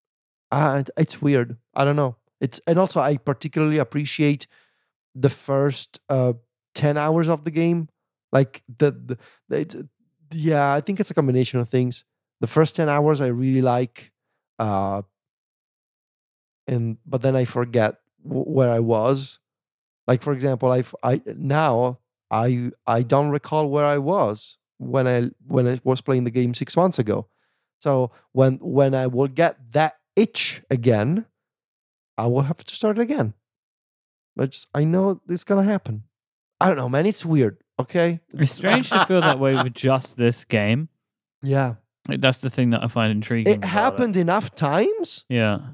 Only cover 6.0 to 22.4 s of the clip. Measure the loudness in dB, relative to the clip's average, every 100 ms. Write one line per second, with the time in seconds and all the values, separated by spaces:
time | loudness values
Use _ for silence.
6 | -4 0 0 -2 _ _ _ -2 0 0
7 | 0 0 0 -2 -2 -2 0 -2 -4 _
8 | _ _ _ 0 0 -4 -20 0 0 0
9 | -10 -12 -14 _ _ -4 -4 -10 -16 _
10 | _ _ _ -4 0 2 2 0 -2 -4
11 | -2 0 2 2 0 -2 -2 0 0 -4
12 | -12 _ _ _ -2 2 2 2 0 2
13 | 2 2 0 0 0 2 2 2 -2 -6
14 | -20 _ _ _ _ -6 -2 0 -2 -4
15 | -8 _ _ _ _ _ _ _ _ _
16 | _ _ _ _ _ _ -6 -4 -4 -6
17 | -6 -2 0 0 0 -2 -2 2 0 -2
18 | _ _ -8 -6 -2 2 2 2 2 2
19 | 2 0 -4 -14 _ _ _ _ _ _
20 | -2 -2 0 -2 0 0 2 0 -2 -4
21 | -2 -2 -4 -8 -2 0 2 2 0 -4
22 | _ _ _ -2